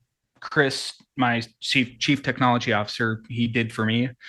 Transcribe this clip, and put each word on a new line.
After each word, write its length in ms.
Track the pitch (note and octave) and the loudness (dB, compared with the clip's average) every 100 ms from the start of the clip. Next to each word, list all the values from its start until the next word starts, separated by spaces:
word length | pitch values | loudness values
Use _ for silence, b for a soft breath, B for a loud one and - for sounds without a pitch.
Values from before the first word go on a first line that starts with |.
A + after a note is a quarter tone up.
| _ _ _ _ | _ _ _ _
Chris, 520 | - - C3+ - - - _ - | -2 2 2 0 -6 -12 _ 0
my 260 | B2 A#2 A2+ _ | 0 0 -4 _
chief, 400 | - C3+ A#2 - | -2 0 0 0
chief 240 | - C#3 | 0 0
technology 480 | - B2 B2+ A#2+ A#2+ | 0 0 2 2 2
officer, 500 | G#2 G#2 - A2+ A2 - | 0 -2 -2 -2 -2 -6
he 180 | A#2 A#2 | -2 0
did 260 | A#2 A2+ | 0 -2
for 140 | - A2 | -2 0
me, 240 | A#2 B2 A#2 | 0 -2 -6